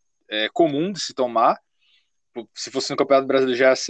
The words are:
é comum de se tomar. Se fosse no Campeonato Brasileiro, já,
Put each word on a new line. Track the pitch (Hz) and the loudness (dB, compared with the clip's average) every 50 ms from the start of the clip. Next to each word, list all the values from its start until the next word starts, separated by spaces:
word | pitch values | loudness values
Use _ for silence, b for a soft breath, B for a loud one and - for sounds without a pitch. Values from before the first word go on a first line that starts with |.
| _ _ _ _ _ - | _ _ _ _ _ -8
é | 107 107 107 - | -6 -4 -4 -2
comum | - - 170 160 139 139 165 196 | 0 0 0 0 0 -2 -4 -6
de | 208 160 | -6 -8
se | - - - | -10 -8 -6
tomar. | - 127 120 117 113 117 143 185 - _ _ _ _ _ _ _ _ _ _ _ _ _ _ - 120 110 - _ | -4 -4 -2 0 2 2 2 2 0 _ _ _ _ _ _ _ _ _ _ _ _ _ _ -16 -16 -16 -14 _
Se | - - - | -16 -14 -10
fosse | 113 135 - - | -6 -6 -6 -4
no | 143 135 | -2 -2
Campeonato | 139 135 139 135 135 131 | 2 4 4 2 4 2
Brasileiro, | 135 135 131 131 123 120 | 0 0 2 0 2 2
já, | 135 131 131 131 - | 4 4 4 2 -2